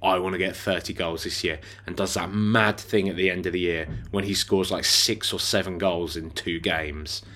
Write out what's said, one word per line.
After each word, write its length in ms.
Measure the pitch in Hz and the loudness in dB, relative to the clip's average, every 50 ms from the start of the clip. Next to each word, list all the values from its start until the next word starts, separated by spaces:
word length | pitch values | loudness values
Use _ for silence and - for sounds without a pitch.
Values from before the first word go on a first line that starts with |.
I 160 | - 95 95 90 | 2 2 4 4
wanna 200 | 90 95 92 90 | 2 0 0 0
get 180 | 92 95 87 | 0 -2 -2
thirty 360 | - - 101 92 85 - - | -2 -2 0 0 0 -2 -4
goals 300 | 80 - 90 82 82 80 | -4 -2 -2 -2 -2 -4
this 220 | - 90 - - - | -4 -4 -4 -2 -2
year," 160 | 85 78 76 - - - - - | -2 -2 -4 -8 -14 -18 -14 -12
and 80 | - 87 | -6 -2
does 200 | - 98 92 - | -2 0 0 0
that 200 | 95 87 87 98 | -2 -2 0 0
mad 460 | 107 107 104 113 113 107 104 104 107 | 2 2 4 6 6 6 4 2 0
thing 280 | - - - 110 95 98 | -2 0 2 2 2 2
at 60 | 82 | 0
the 160 | 87 95 92 | 2 2 2
end 160 | 90 92 90 | 2 0 -2
of 60 | 92 | -2
the 80 | 87 90 | 0 0
year 260 | 87 85 85 80 80 78 - - - - | 0 0 0 0 -2 -4 -8 -8 -8 -4
when 140 | - 98 95 | -2 -2 -2
he 100 | 101 98 | 0 0
scores, 380 | - - - 104 95 92 - | -2 0 2 2 2 4 2
like, 120 | 95 85 - | 0 0 2
six 480 | - - - - - 107 104 - - | 2 4 4 4 2 0 -2 -2 -4
or 60 | 110 90 | -2 -2
seven 400 | - - - 101 92 95 90 85 | 0 0 0 0 0 0 -2 0
goals 380 | 98 95 87 87 87 80 - | 2 2 2 2 0 -2 -4
in 160 | 85 80 78 | -6 -8 -8
two 260 | 76 - - 92 82 82 | -8 -6 -4 -4 -2 0
games. 640 | 80 98 85 80 80 76 71 76 76 76 - - - - - | 2 2 2 2 0 -2 -6 -6 -8 -8 -8 -8 -10 -12 -18